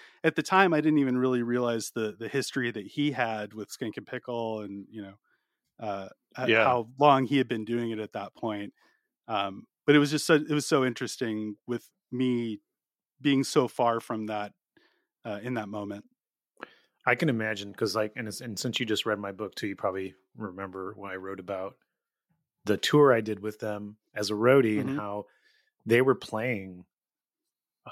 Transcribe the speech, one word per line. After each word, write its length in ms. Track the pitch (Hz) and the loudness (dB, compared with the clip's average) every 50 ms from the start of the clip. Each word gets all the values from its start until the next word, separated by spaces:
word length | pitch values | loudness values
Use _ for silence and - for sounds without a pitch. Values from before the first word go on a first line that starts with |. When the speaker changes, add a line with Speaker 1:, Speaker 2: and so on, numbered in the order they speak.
| - - - _ - | -20 -20 -10 _ 0
Speaker 1:
at 120 | 165 160 | 0 0
the 60 | - 165 | 0 0
time, 280 | - 190 190 196 185 165 | 2 4 6 6 6 4
I 80 | 151 | 4
didn't 200 | 147 160 156 151 | 4 4 4 4
even 180 | 139 131 127 127 | 4 4 2 2
really 240 | 127 131 127 123 120 | 2 2 2 2 0
realize 480 | 117 120 123 123 120 117 113 104 - - | 0 0 0 2 0 0 -2 -4 -6 -4
the, 180 | 120 110 107 101 | -4 -4 -4 -4
the 120 | 98 117 107 | -6 -8 -4
history 420 | - 139 123 - - 139 123 117 | -2 -2 -2 -2 -2 -2 -2 -2
that 160 | 110 113 98 | -2 -6 -8
he 240 | 98 - - 147 147 | -8 -4 -2 -2 0
had 440 | 135 131 123 113 113 107 107 104 101 | 0 0 -2 -2 -2 -4 -6 -8 -10
with 160 | 110 104 - - | -10 -12 -12 -10
Skank 200 | - - 110 104 | -8 -8 -8 -8
and 100 | - 104 | -8 -10
Pickle 540 | - - 123 - - 123 117 117 113 110 107 | -10 -10 -10 -8 -8 -6 -6 -4 -4 -6 -6
and, 260 | 104 98 101 101 98 - | -8 -8 -10 -12 -14 -14
you 140 | 107 113 101 | -14 -14 -14
know, 120 | 98 98 107 _ _ _ _ _ _ _ _ _ _ _ - | -14 -16 -20 _ _ _ _ _ _ _ _ _ _ _ -10
uh, 280 | 117 107 101 98 98 92 - - _ _ - - | -8 -6 -6 -6 -8 -12 -16 -20 _ _ -10 -4
h-, 100 | 127 120 | 0 2
Speaker 2:
Yeah. 140 | 110 110 113 | 4 4 4
Speaker 1:
how 260 | 135 123 123 113 113 131 | 4 4 2 0 -4 0
long 280 | 135 143 147 139 131 131 | 4 6 6 8 6 4
he 120 | 110 131 139 | 2 2 2
had 100 | 131 113 | 2 2
been 160 | 123 113 107 | -2 -4 -4
doing 260 | 104 117 120 117 117 | -2 -2 -2 -2 -4
it 80 | 113 107 | -4 -6
at 140 | 107 104 - | -8 -8 -8
that 200 | 110 98 104 - | -10 -10 -10 -10
point. 360 | _ - 113 107 104 101 101 - _ _ _ _ _ _ _ _ _ _ | _ -6 -6 -4 -6 -8 -10 -14 _ _ _ _ _ _ _ _ _ _
Um, 400 | - 113 101 101 98 95 101 - _ _ _ _ | -4 -2 -2 -2 -2 -6 -10 -16 _ _ _ _
but 120 | - 147 | 6 6
it 20 | 151 | 6
was 140 | 147 143 151 | 6 4 2
just 120 | 147 - | 0 2
so, 100 | - 170 | 4 4
it 120 | 147 151 151 | 4 4 2
was 160 | 147 151 135 | -2 -2 0
so 200 | - 165 143 131 | 2 2 2 2
interesting 720 | 127 117 - 131 113 - - 131 113 110 107 107 107 104 - _ | 2 0 -2 -6 -8 -6 -4 -4 -4 -4 -4 -6 -6 -8 -10 _
with 240 | - 120 117 - _ _ _ _ _ 127 | -6 -6 -6 -6 _ _ _ _ _ -4
me 480 | 123 131 127 123 120 117 113 107 101 _ _ _ _ _ _ _ _ _ _ _ _ | 0 0 2 2 0 -2 -4 -6 -8 _ _ _ _ _ _ _ _ _ _ _ _
being 220 | 127 143 139 135 135 | 0 2 4 4 2
so 240 | - - 156 131 | 2 2 2 2
far 320 | 117 - - 127 117 117 113 | 2 0 0 2 2 2 0
from 280 | - - 120 110 110 | -2 -4 -6 -6 -4
that, 260 | 107 107 104 104 104 - _ _ _ _ _ _ _ _ _ _ _ _ _ - | -4 -4 -6 -6 -8 -10 _ _ _ _ _ _ _ _ _ _ _ _ _ -10
uh, 160 | 117 104 101 104 | -10 -8 -8 -6
in 120 | 123 127 | -6 -4
that 140 | 120 107 98 | -4 -6 -6
moment. 360 | 104 107 104 101 101 101 - _ _ _ _ _ _ _ _ _ _ - - - - _ _ _ _ _ _ | -6 -8 -8 -8 -8 -10 -14 _ _ _ _ _ _ _ _ _ _ -18 -18 -18 -18 _ _ _ _ _ _
Speaker 2:
I 120 | 131 123 | 2 2
can 120 | - 175 156 | 4 2 2
imagine, 460 | 123 113 110 110 110 98 104 101 98 | 2 2 0 -2 -4 -4 -6 -10 -6
'cause, 220 | - 117 107 95 | -2 -2 -2 0
like, 160 | 110 110 110 - | 0 -2 -2 -4
and 140 | 127 117 107 | -6 -8 -8
it's, 120 | 101 - | -10 -10
and 160 | 131 123 107 | -10 -10 -8
since 220 | 92 - 127 113 - | -6 -4 -4 -4 -4
you 80 | 127 | -2
just 180 | 110 110 98 - | -2 -2 -2 0
read 140 | 113 107 101 | -2 -2 -2
my 140 | 101 98 98 | -4 -6 -8
book 240 | 92 107 95 - | -8 -10 -10 -8
too, 100 | - - | -8 -8
you 80 | 104 98 | -8 -6
probably 400 | - - 101 92 95 95 95 92 _ _ _ _ | -4 -4 -4 -4 -4 -6 -8 -10 _ _ _ _
remember 580 | - 110 98 90 92 98 95 92 95 92 92 104 | -12 -12 -10 -8 -10 -10 -10 -10 -10 -10 -10 -10
what 140 | 101 98 98 | -12 -12 -12
I 60 | 95 | -10
wrote 240 | 95 92 95 98 92 | -10 -10 -10 -10 -10
about 340 | 90 90 98 92 92 98 - _ _ _ _ _ _ _ _ _ _ _ _ _ _ _ _ _ - | -8 -8 -8 -6 -8 -8 -12 _ _ _ _ _ _ _ _ _ _ _ _ _ _ _ _ _ -2
the 120 | - 107 | 0 0
tour 360 | 92 - - - 151 147 139 127 | 0 2 4 6 8 8 8 8
I 100 | 113 110 | 6 2
did 180 | 110 107 98 | 0 -4 -6
with 180 | 98 107 107 - | -6 -8 -8 -6
them 380 | - 110 104 104 104 104 107 - _ _ _ | -6 -6 -6 -6 -8 -12 -14 -18 _ _ _
as 160 | 104 107 95 | -6 -4 -2
a 40 | 107 | -2
roadie 440 | 104 113 123 135 139 127 110 107 107 | 2 4 6 6 6 6 6 2 0
and 120 | - - | 0 -2
Speaker 1:
Mm-hmm. 80 | 135 143 | -4 -6
Speaker 2:
how 260 | 104 104 101 104 101 - _ _ _ _ _ _ _ _ _ _ - | -6 -6 -8 -8 -10 -12 _ _ _ _ _ _ _ _ _ _ -2
they 160 | 113 117 120 | 2 4 4
were 140 | 131 135 127 | 6 4 2
playing, 720 | - - - - 110 113 127 120 101 95 95 92 90 90 _ _ _ _ _ _ _ _ _ _ _ _ _ _ _ _ _ _ _ _ | 2 -2 -6 -6 -4 -4 -4 -4 -6 -8 -10 -14 -16 -20 _ _ _ _ _ _ _ _ _ _ _ _ _ _ _ _ _ _ _ _
uh, 40 | - | -18